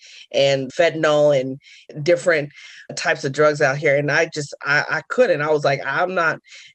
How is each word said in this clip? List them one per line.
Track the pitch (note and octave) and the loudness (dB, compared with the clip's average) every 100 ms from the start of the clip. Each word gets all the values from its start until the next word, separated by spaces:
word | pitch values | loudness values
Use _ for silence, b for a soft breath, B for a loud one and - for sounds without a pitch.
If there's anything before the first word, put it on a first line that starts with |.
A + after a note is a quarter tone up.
| B B B | B B B
and | D3 C#3 C3+ B2+ | 0 2 2 -4
fentanyl | - E3+ D#3 D#3 D3+ D3 C#3 | 0 0 2 2 4 4 2
and | C3 C#3 B B B D3 | -2 -8 B B B -6
different | D3+ F3 F3 D#3 D3 B B B B | 0 2 2 0 -2 B B B B
types | - F3 D#3 | -8 -4 -4
of | D3+ | -4
drugs | C3+ D3+ D3 | 2 2 2
out | C#3+ C#3+ | 0 0
here. | D#3 C#3 | 0 0
And | C#3+ | 2
I | D3+ E3 | 0 0
just, | D#3 D3 - | -4 -10 -10
I, | C#3+ C#3+ - | -2 0 0
I | D#3 - | -6 -4
couldn't. | - A#3+ D3+ | 0 2 2
I | D3+ | 0
was | D3+ | 0
like, | C#3+ C#3 | 0 -2
"I'm | C3 D3 F3+ | -4 -2 -2
not." | F#3 D#3+ C3 B B B | 0 -2 -2 B B B